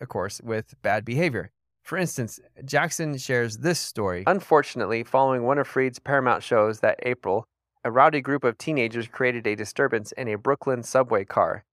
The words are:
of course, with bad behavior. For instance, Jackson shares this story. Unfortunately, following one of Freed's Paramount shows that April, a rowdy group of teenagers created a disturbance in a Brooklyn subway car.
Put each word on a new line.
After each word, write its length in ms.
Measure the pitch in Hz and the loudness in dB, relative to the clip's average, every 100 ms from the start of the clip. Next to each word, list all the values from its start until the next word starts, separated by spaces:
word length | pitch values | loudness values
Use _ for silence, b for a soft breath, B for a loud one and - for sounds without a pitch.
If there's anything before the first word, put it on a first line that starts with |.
of 80 | - | -8
course, 320 | 104 95 - | -6 -6 -8
with 320 | 117 110 - - | -6 -6 -6 -6
bad 220 | 104 101 | -2 -2
behavior. 480 | 117 127 175 113 90 _ _ _ | -2 0 0 -2 -8 _ _ _
For 120 | - 185 | -8 -4
instance, 440 | 170 - 117 - _ - | -2 -2 -6 -8 _ -18
Jackson 520 | 135 143 170 - 160 135 | -2 0 0 -2 -4 -4
shares 400 | - 123 117 110 | -2 0 0 -2
this 200 | 151 170 | -2 -2
story. 460 | - - 98 90 104 | -4 -4 -2 0 0
Unfortunately, 800 | 190 - 156 - - 98 113 | 0 4 4 4 -2 -2 -2
following 400 | 117 131 135 127 | 2 4 4 2
one 140 | 120 143 | 2 0
of 100 | 131 | 0
Freed's 320 | 135 131 127 | 0 0 -2
Paramount 420 | - 139 127 98 | -2 2 2 0
shows 380 | - 117 107 110 | 2 2 4 2
that 180 | 110 - | 0 2
April, 420 | 123 120 101 98 - _ _ _ | -2 -4 -2 -2 -4 _ _ _
a 80 | 123 | 0
rowdy 280 | 120 156 151 | 4 4 4
group 220 | 127 143 | -2 0
of 160 | 127 110 | 0 -2
teenagers 480 | - 147 113 117 113 | -2 -2 -2 -2 -8
created 400 | - 127 120 107 | -2 -2 0 -2
a 80 | |
disturbance 560 | 104 107 - 139 113 107 | -4 -4 -2 0 0 -4
in 160 | - 123 | -8 -6
a 120 | 104 | -2
Brooklyn 440 | 135 143 - 123 | -2 0 -2 -4
subway 420 | 113 131 127 107 | 0 0 2 0
car. 400 | 98 - 87 98 - | 0 0 0 -2 -10